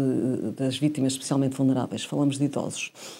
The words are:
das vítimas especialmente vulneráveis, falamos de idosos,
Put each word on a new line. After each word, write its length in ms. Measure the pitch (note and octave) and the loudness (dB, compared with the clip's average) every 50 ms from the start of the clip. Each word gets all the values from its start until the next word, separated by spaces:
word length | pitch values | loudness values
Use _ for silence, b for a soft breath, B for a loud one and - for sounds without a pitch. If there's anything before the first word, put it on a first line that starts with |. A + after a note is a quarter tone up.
| C#3 C3+ B2+ B2 A2 B2+ B2+ - - A2 - | 2 2 2 2 0 0 0 -2 -2 -4 -4
das 220 | - C3+ C3 B2 - | -2 -2 -2 0 2
vítimas 340 | D3 D3+ D3+ - C3 C3 C3 | 0 0 2 2 0 0 0
especialmente 440 | - - - C#3+ C3+ C#3 C3+ C3+ | -2 -2 0 2 2 2 2 2
vulneráveis, 480 | - C#3 C3 C3 B2+ A#2+ - - A2+ - | 2 4 4 4 2 0 -2 -4 -8 -6
falamos 340 | - - C#3+ C#3+ C#3+ C3 - | -4 0 2 2 2 2 2
de 60 | C#3+ | 0
idosos, 480 | C#3+ C#3 - - - G#2+ - - - B B B B B B | 0 0 0 -4 -4 -6 -8 -8 -10 B B B B B B